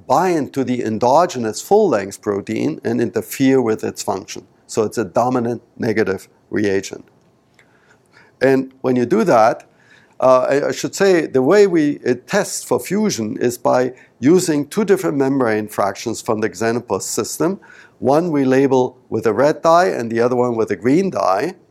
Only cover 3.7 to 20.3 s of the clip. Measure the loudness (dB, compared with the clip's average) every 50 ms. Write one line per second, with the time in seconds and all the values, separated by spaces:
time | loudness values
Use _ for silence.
3.7 | -2 -2 -4 -8 -8 -8 -6 -6 -6 -6 -8 -12 -16 -18 -18 _ _ _ _ _
4.7 | -2 -2 -2 -2 -2 -6 -6 -2 -2 -2 0 0 0 -2 -2 -4 -6 -8 _ _
5.7 | _ -6 -4 -2 -2 0 -2 -2 -4 -8 -10 _ _ _ _ _ -6 -4 -2 -2
6.7 | -2 -2 -4 -6 -14 -16 -18 _ _ _ _ _ _ _ _ _ _ _ _ _
7.7 | _ _ _ _ _ _ _ _ _ -20 -20 _ _ 0 2 2 4 2 0 -4
8.7 | _ _ -2 0 0 0 2 2 2 0 2 4 4 4 4 4 2 -2 -12 _
9.7 | _ _ _ _ _ _ _ _ _ 0 4 4 4 4 4 2 0 0 0 -2
10.7 | -4 -4 -6 -8 -2 0 2 4 4 2 0 0 0 0 2 4 6 6 4 4
11.7 | 4 2 0 0 -2 -2 -2 -2 -2 -2 _ -2 -2 -2 -2 -2 -8 -12 -4 -2
12.7 | -2 -2 -2 -4 -2 -2 -2 -2 -2 -4 -6 -6 -4 -2 -2 -2 -4 -2 -2 0
13.7 | 2 2 0 -2 -6 -12 -20 _ _ _ 2 4 4 4 2 0 -2 -2 -4 -4
14.7 | -4 -4 2 2 0 0 0 -4 0 0 0 0 0 0 0 0 0 -2 -4 -4
15.7 | -4 -2 -2 -2 -4 -6 -8 -8 -8 -6 -4 -4 -2 -2 -2 -4 -4 -2 -2 -2
16.7 | -2 -2 -4 -4 -6 -4 -4 -6 -6 -6 -6 -6 -4 -2 -2 -2 -2 -6 -12 -20
17.7 | -20 -20 -20 _ _ _ -2 0 0 2 0 0 -2 0 2 2 2 2 4 4
18.7 | 2 2 0 0 -6 _ _ -6 -6 -2 -2 0 2 2 2 2 0 2 2 4
19.7 | 4 6 4 2 -2 -4 -6 -2 0 2 2 2